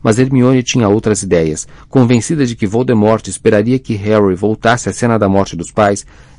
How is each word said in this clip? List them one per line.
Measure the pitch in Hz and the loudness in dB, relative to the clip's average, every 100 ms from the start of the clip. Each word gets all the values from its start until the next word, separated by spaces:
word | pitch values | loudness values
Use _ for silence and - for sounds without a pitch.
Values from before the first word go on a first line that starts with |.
mas | 120 107 | -2 0
Hermione | 131 135 123 131 | 0 2 2 0
tinha | 123 131 104 | 0 0 2
outras | 107 110 101 | 0 0 -4
ideias. | 98 87 80 78 - - - | 0 0 0 -4 -12 -20 -2
Convencida | 135 120 123 - 160 | 2 2 2 0 -2
de | 127 113 | -2 -4
que | 101 | -4
Voldemort | 113 127 113 107 110 - | -2 0 2 2 0 -4
esperaria | - 117 107 113 131 | -4 0 2 2 -2
que | - | -4
Harry | 104 104 107 98 | -6 0 2 2
voltasse | 90 104 110 113 120 98 | 0 -2 -2 0 0 -4
à | |
cena | 95 120 110 | -2 0 0
da | 98 | 2
morte | 98 95 | 0 -2
dos | 85 85 | -6 -6
pais, | - 101 101 - - - | 0 0 0 -8 -20 -18